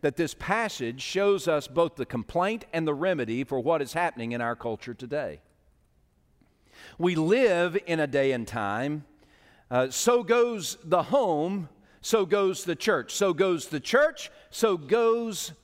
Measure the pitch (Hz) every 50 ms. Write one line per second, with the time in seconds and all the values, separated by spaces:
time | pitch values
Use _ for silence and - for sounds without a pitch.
0 | - 147 135 - 170 143 - - - - 196 226 233 208 - - 131 113 117 135
1 | 131 - - 185 202 202 202 185 - 170 160 147 135 - 131 165 170 165 - -
2 | 127 - - 117 110 - - 165 180 196 226 233 - - - 165 165 156 147 139
3 | 160 190 185 147 123 107 113 123 139 - 139 131 113 143 165 156 139 123 - 160
4 | 175 165 - 120 117 117 120 120 120 117 120 - - 120 110 101 - - 117 -
5 | 127 120 135 151 139 101 76 73 _ _ _ _ _ _ _ _ _ _ _ _
6 | _ _ _ _ _ _ _ _ _ _ _ _ _ _ _ - - - - -
7 | 165 180 180 156 156 165 208 254 262 226 185 170 175 180 160 202 - - 170 160
8 | 151 143 139 139 135 139 131 120 113 104 - 117 104 98 101 113 131 143 151 151
9 | 147 _ _ _ _ _ _ _ _ _ _ _ _ _ 123 123 127 131 127 -
10 | - 233 240 240 233 165 233 240 233 240 233 214 160 131 - - - 160 175 175
11 | 151 135 160 285 247 196 160 147 151 175 196 202 170 143 - _ _ _ _ _
12 | - - - 226 196 170 190 208 196 185 190 - - 170 170 - - 220 202 147
13 | 117 - - - 202 196 175 143 190 190 180 160 131 - 151 147 - - - 262
14 | 294 320 320 - - - - - - _ - - 226 220 190 170 147 127 196 233
15 | 233 226 226 233 233 226 208 - - - 156 _